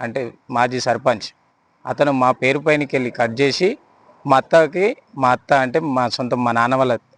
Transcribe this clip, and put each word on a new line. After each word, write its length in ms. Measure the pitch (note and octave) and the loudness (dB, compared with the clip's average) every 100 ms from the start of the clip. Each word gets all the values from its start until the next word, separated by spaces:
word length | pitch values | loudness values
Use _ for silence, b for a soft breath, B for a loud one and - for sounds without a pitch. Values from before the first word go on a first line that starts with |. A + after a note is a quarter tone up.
అంటే 320 | A#2+ C3 A#2 - - | -8 -6 -8 -12 -6
మాజీ 280 | A#2+ B2 B2+ | 0 0 0
సర్పంచ్, 540 | C3 A2+ C3 A2 - _ _ _ _ _ C3 | -2 0 0 -2 -6 _ _ _ _ _ -10
అతను 260 | B2+ C#3+ | -2 0
మా 200 | C3+ B2+ | 2 0
పేరు 280 | B2+ C3 C#3+ | 2 0 0
పైనకెళ్ళి 520 | D3+ D3+ C#3+ C#3 B2 | 0 0 0 -2 -4
కట్ 300 | - A#2 A2+ | -2 -4 0
చేసి 360 | C#3 - F#3 C#4+ _ _ _ _ C#3 | 0 2 -2 -2 _ _ _ _ 0
మా 100 | C3 | 0
అత్తకి, 600 | - E3 D#3 F3 G#3 D4 _ C3+ | 4 2 2 0 -2 -4 _ -2
మా 120 | B2+ | 0
అత్త 240 | B2+ - | 0 2
అంటే 260 | C#3 B2+ D#3+ | 0 2 -2
మా 300 | D#3+ B2+ A#2+ | -2 -2 -2
సొంత, 240 | - B2 | -4 -4
మా 180 | B2 A#2+ | -2 0
నాన్న 240 | A#2 A#2+ C3 | 0 0 2
వాళ్ళ 240 | C3 A#2 _ | 0 0 _